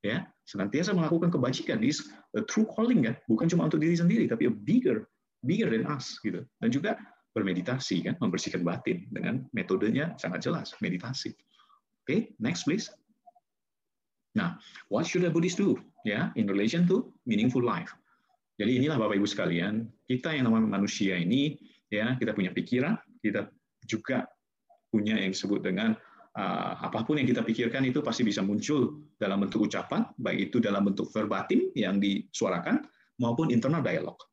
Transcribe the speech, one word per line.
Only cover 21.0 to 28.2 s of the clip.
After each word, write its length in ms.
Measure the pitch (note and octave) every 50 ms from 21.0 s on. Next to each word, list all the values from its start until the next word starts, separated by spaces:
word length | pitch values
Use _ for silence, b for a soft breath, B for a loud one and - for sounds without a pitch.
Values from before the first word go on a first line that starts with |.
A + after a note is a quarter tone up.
| G#2 F#2+ F#2
ini, 400 | F2+ E2+ F2 A2+ C3+ C#3 D3+ D3 B B B B B B _
ya, 320 | G#2+ G#2 A2 A#2+ B2+ B2+
kita 160 | - A2 G#2
punya 160 | - F#2+ F2+
pikiran, 480 | - F#2 F2+ - A#2+ B2 C3 E3 A3+ - - _ - - -
kita 240 | G#2+ G#2 G#2+ G2+ - - _ _ _ _ _ - -
juga 400 | - G#2+ - - C3 B2 - - - _ _ _ _ _ _ _ - _ _ _
punya 240 | - A2 G#2 G#2+ A2
yang 160 | G#2 F#2+ F#2+
disebut 320 | F#2+ - - F#2+ G2+ - E2
dengan, 320 | F2+ F#2 F#2+ A2 A2+ A2 G#2+ B B B B B B _
uh, 480 | G#2+ G2 F#2 F#2 F2+ F2+ F#2 F#2 - -
apapun 320 | - - A2 A2+ - D3+
yang 160 | D3 C3 A#2
kita 160 | B2 A#2+ A2+ A2
pikirkan 400 | A2+ - A#2+ A2+ A#2+ C3+ C3+ B2+
itu 160 | B2 D3+ -
pasti 240 | A#2+ A2+ -